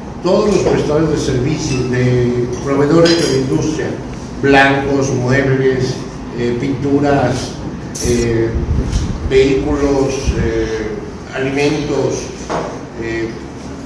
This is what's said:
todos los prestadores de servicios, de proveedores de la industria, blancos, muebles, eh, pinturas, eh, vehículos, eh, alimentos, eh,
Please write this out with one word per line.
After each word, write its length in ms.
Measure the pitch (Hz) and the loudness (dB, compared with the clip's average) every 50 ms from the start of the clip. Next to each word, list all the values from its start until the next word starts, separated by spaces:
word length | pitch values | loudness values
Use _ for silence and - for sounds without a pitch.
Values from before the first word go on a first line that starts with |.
| - - - - | -12 -12 -10 -4
todos 340 | - 180 202 208 208 208 190 | 0 2 2 4 4 2 2
los 80 | - - | 2 2
prestadores 460 | - 135 135 - 147 147 156 160 151 | 2 2 2 0 0 2 2 2 2
de 80 | 143 | 0
servicios, 760 | 131 - 139 127 123 123 156 156 - - 131 131 127 127 127 | 0 0 0 0 0 0 0 0 -2 -2 -2 -2 -2 0 0
de 560 | 123 123 123 123 123 123 120 120 120 123 120 - - - 127 | 0 2 2 2 2 2 2 2 0 0 -2 -2 -4 -4 -2
proveedores 560 | 139 139 143 147 143 165 170 170 170 165 170 | 0 2 2 4 4 6 6 6 6 4 4
de 140 | 147 131 131 | 2 2 2
la 80 | 135 | 0
industria, 460 | 131 131 156 160 - 160 - - - - - - - - - - - - - - | 0 0 0 0 0 -2 -2 -2 -4 -4 -6 -8 -10 -12 -12 -12 -12 -12 -6 0
blancos, 680 | - 139 139 139 139 139 139 139 139 139 139 139 131 123 | 2 4 6 6 6 4 2 2 0 0 0 0 0 0
muebles, 840 | 120 120 123 123 131 139 135 135 135 131 135 135 131 123 - - - - - - - - - - - 117 | 0 0 0 2 2 2 2 2 2 2 4 2 2 2 0 -2 -4 -6 -8 -10 -10 -10 -10 -8 -6 -4
eh, 180 | 120 120 120 120 | -2 -2 0 0
pinturas, 880 | 139 139 139 - 143 143 139 143 143 143 143 135 127 123 127 - - - - - - - - - - - - - - | -2 -2 -2 -2 0 2 2 2 4 4 4 2 2 0 0 -2 -4 -6 -8 -8 -8 -8 -8 -8 -8 -8 -4 -2 0
eh, 440 | 120 120 120 117 117 113 113 113 113 113 113 - - - - - - - - - - - - - - | 2 2 2 2 2 2 2 0 0 0 -2 0 0 0 0 0 0 0 -2 -2 -2 -4 -4 -2 2
vehículos, 840 | 135 131 135 139 135 139 143 147 147 143 143 139 139 135 131 - 131 - - - 110 113 | 4 4 6 4 4 2 2 0 0 2 2 2 2 2 2 0 -2 -2 0 0 0 2
eh, 460 | 107 113 113 113 113 110 - 107 104 - - - - - - - - - - | 0 0 0 0 -2 -2 -2 -4 -4 -4 -6 -8 -8 -10 -12 -12 -12 -8 -6
alimentos, 880 | 131 135 139 135 143 147 147 156 147 - 147 143 131 123 - - - - - - - - - - 127 - - - - - - 123 117 | -4 -2 -2 0 2 2 2 2 0 0 0 0 0 0 0 -2 -4 -6 -8 -10 -10 -8 -6 -6 -6 -6 -6 -8 -10 -12 -10 -10 -8
eh, 260 | 113 113 113 113 113 107 - - - - - - - - - - - | -6 -4 -4 -4 -4 -6 -6 -10 -12 -12 -12 -12 -12 -12 -12 -12 -12